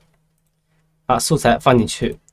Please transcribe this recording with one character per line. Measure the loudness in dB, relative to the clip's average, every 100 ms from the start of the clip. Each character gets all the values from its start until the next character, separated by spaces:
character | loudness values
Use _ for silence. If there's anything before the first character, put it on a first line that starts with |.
| _ _ _ _ _ _ _ _ _ _ -4
啊， | -2
素 | 0 0
材 | 2 2
放 | 2 2
进 | 0
去。 | -4 -8 -8 _